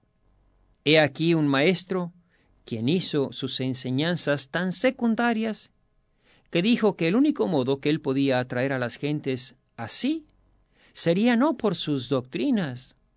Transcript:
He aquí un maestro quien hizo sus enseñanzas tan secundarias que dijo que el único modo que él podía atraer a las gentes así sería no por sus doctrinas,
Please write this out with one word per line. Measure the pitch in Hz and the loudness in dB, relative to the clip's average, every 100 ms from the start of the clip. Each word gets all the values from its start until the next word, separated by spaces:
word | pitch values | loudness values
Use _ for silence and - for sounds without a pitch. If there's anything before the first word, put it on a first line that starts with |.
| _ _ _ _ _ _ _ _ 143 | _ _ _ _ _ _ _ _ 4
He | 156 | 4
aquí | 147 123 165 165 | 4 2 2 2
un | 143 | 2
maestro | 135 160 180 - 185 175 - _ _ _ _ - | 2 2 0 -2 -6 -6 -10 _ _ _ _ -10
quien | 113 120 | -4 0
hizo | 180 - 151 123 | 0 0 -2 -2
sus | 123 131 - | -6 -8 -4
enseñanzas | 131 127 127 127 165 175 - 143 - | -6 -6 -4 -2 0 -2 -2 -4 -4
tan | 165 185 | -4 -4
secundarias | 170 254 262 233 220 240 220 220 214 - _ _ _ _ _ _ _ _ | 0 -2 0 -2 0 0 0 -4 -6 -14 _ _ _ _ _ _ _ _
que | 175 | 0
dijo | 208 240 214 - | 2 4 2 2
que | 165 | 2
el | 220 | 4
único | 294 - 214 | 2 2 0
modo | 151 123 135 | 0 0 0
que | 147 | 0
él | 156 | 0
podía | 143 135 139 127 | 0 0 2 2
atraer | 127 123 135 | 0 -2 -2
a | 131 | -2
las | 120 - | -4 -4
gentes | 143 151 135 131 - _ _ - | -4 -4 -4 -6 -8 _ _ -12
así | 113 - 262 320 - _ _ _ _ _ _ | -6 -2 -2 -4 -8 _ _ _ _ _ _
sería | - 165 175 233 233 | -4 0 4 4 4
no | 294 233 | 2 2
por | 214 170 | -2 -2
sus | - 139 120 | -2 -2 0
doctrinas, | 135 127 175 277 220 151 123 - _ _ | -2 -2 -4 0 0 -2 -8 -16 _ _